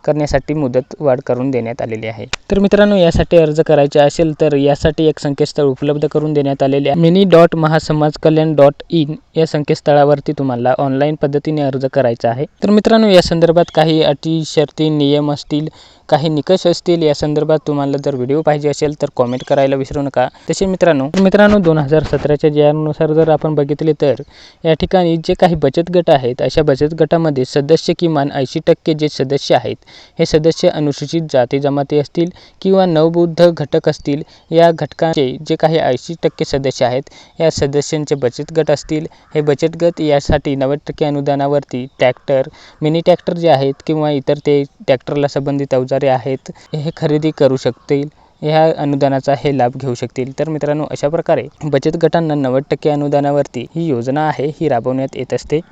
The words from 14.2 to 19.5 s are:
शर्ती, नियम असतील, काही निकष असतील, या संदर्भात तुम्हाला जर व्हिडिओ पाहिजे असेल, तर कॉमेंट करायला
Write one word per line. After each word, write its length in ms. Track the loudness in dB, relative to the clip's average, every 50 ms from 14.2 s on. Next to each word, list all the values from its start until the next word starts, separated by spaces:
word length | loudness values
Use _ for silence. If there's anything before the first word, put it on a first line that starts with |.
| -2 -4 -2 -2 -4
शर्ती, 440 | -2 0 -2 -2 -2 _ -2 -2 0
नियम 420 | 0 0 2 2 2 2 0 -2
असतील, 360 | -4 -6 -6 -6 -4 -4 -4 -6 _ -16 -20 -20 _ _ _ 0
काही 200 | 0 0 2 0
निकष 380 | -2 -2 2 0 0 2 2
असतील, 340 | 0 0 0 _ 0 0 2
या 140 | 2 0 0
संदर्भात 420 | 0 -2 -2 -2 -2 0 0 0 0 _
तुम्हाला 300 | -4 -4 -2 -2 -4 -4 -4 -4
जर 100 | -4 -4
व्हिडिओ 260 | -4 -2 -2 -2 0
पाहिजे 280 | 0 0 0 0 -2 -4
असेल, 320 | -2 -2 -2 -4 -2 _
तर 60 | -6 -6 _
कॉमेंट 280 | -2 -2 -2 -2 -6 -2
करायला 320 | -2